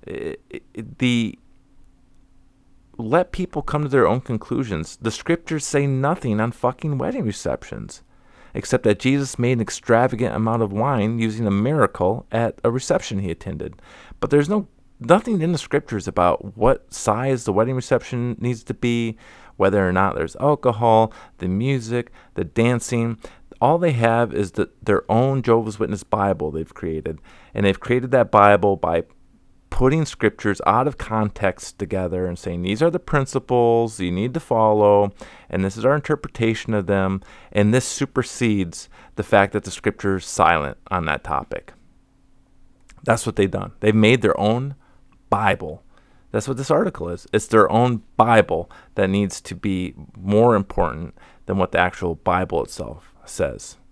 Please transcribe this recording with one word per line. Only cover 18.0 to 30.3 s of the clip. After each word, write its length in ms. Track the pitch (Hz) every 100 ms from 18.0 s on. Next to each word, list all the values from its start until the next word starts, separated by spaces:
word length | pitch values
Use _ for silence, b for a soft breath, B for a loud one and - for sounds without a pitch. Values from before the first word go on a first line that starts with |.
| - 123 120 113
needs 240 | 120 117 -
to 80 |
be, 440 | - 123 117 117 110 B B B B
whether 320 | 98 101 92
or 60 |
not 220 | 92 95 -
there's 200 | 80 -
alcohol, 760 | 143 147 127 107 117 110 110 B B -
the 100 | 90
music, 640 | 95 127 139 110 120 120 b b
the 100 | -
dancing, 760 | 87 - 117 123 - 120 117 113 B B - -
all 160 | 123 170
they 160 | 175
have 400 | 123 113 117 117
is 200 | 60 98
the, 160 | - - _
their 280 | - 101 -
own 340 | 110 131 135
Jehovah's 360 | 117 117 110 107
Witness 240 | 113 101
Bible 480 | - 104 101 90 78
they've 220 | 76 82
created. 460 | - 85 80 80 80 b b b
And 120 | 104 101
they've 140 | 95
created 320 | - 123 127
that 200 | 127 117
Bible 440 | 107 101 101 104 98
by 280 | 85 85 - _ _ _ _ _ _
putting 340 | - 127 156
scriptures 560 | 151 - 110